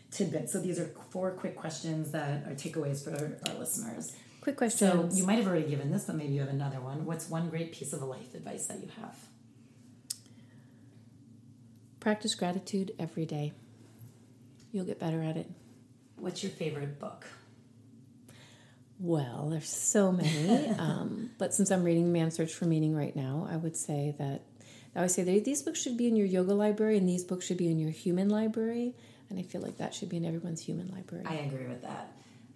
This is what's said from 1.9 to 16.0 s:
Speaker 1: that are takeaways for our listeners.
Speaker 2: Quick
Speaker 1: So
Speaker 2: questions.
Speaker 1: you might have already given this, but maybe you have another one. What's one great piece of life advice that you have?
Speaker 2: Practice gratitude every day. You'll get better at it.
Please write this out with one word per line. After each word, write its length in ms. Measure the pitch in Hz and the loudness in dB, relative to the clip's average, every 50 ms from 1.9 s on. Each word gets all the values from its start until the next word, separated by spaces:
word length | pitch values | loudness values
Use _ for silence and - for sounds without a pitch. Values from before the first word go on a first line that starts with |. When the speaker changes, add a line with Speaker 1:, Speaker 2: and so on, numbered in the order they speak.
| 160 156 151 139 147 | -2 -2 -2 -2 -2
Speaker 1:
that 340 | 156 147 143 143 143 - | -2 -2 -2 -2 -2 -4
are 80 | - - | -6 -8
takeaways 500 | - - 160 - 165 147 139 139 - - | -6 -6 -6 -4 -2 -2 0 -2 -2 -4
for 60 | 151 - 143 151 - - - - - | -6 -4 -4 -4 -4 -4 -6 -6 -6
our 80 | - - | -6 -6
listeners. 560 | 123 - - - - - - - - - - - - - - - | -4 -4 -4 -4 -4 -6 -6 -8 -10 -10 -12 -14 -18 -20 -16 -8
Speaker 2:
Quick 140 | - 294 277 | -4 -4 0
Speaker 1:
So 20 | - | 2
Speaker 2:
questions. 600 | 247 226 - - 208 190 180 175 175 175 180 185 | 2 2 4 6 6 8 8 6 4 4 2 2
Speaker 1:
you 80 | 185 | 4
might 100 | 190 214 233 | 4 4 4
have 80 | 202 | 4
already 220 | 190 175 160 151 147 | 4 4 2 2 2
given 220 | 147 139 139 139 170 | 0 0 0 0 0
this, 120 | 202 - | 0 0
but 120 | - 160 | -2 -4
maybe 160 | 156 147 143 139 | -2 -2 0 0
you 80 | 143 | 0
have 80 | 139 139 | 0 0
another 300 | 139 135 139 135 131 131 | 0 -2 -2 -2 -4 -6
one. 260 | 123 131 139 151 156 | -6 -6 -4 -4 -2
What's 220 | 156 170 160 - - | -2 -4 -4 -4 -4
one 220 | 165 160 170 165 | -2 -2 -2 -2
great 220 | 151 165 165 160 - | -2 -4 -4 -4 -6
piece 200 | - - - - | -8 -8 -6 -6
of 100 | 147 135 | -4 -4
life 320 | 135 127 - - - - | -6 -6 -8 -10 -14 -14
advice 320 | - - - - - - | -12 -10 -8 -8 -6 -6
that 140 | - - - | -6 -6 -8
you 80 | - - - - | -10 -12 -12 -12
have? 160 | - - - - - - - - - - - - - - - - - - - - - - - - - - - - - - - - - - - - - - - - - - - - - - - - - - - - - - - - - - - - | -12 -14 -14 -16 -20 -20 -20 -20 -20 -20 -20 -20 -20 -20 -20 -20 -20 -20 -20 -18 -10 -10 -10 -10 -12 -20 -20 -20 -20 -20 -20 -20 -20 -20 -20 -20 -20 -20 -20 -20 -20 -20 -20 -20 -20 -20 -20 -20 -20 -20 -20 -20 -20 -20 -20 -20 -20 -20 -14 -4
Speaker 2:
Practice 340 | - 220 214 214 - 214 - | 0 0 0 0 0 -4 -2
gratitude 580 | - 185 175 180 190 - - - 196 190 190 - - | 0 0 0 0 -2 -4 -2 -2 -2 -2 -2 -4 -6
every 280 | 165 160 - - 160 | -6 -6 -4 -4 -4
day. 260 | 156 156 147 147 151 - - - - - - - - - - - - - - - - - - - - - - - - - | -2 -2 -2 -4 -4 -6 -8 -18 -20 -20 -20 -20 -20 -20 -20 -20 -20 -20 -20 -20 -20 -20 -20 -20 -20 -20 -20 -16 -8 -6
You'll 140 | 202 180 | -6 -4
get 120 | 185 - - | -4 -4 -4
better 240 | - 165 160 160 160 | -2 -2 0 0 0
at 140 | 160 160 | -2 -2
it. 120 | 165 170 - 175 - - - - - - - - - | -4 -6 -8 -12 -18 -18 -20 -20 -20 -20 -20 -20 -20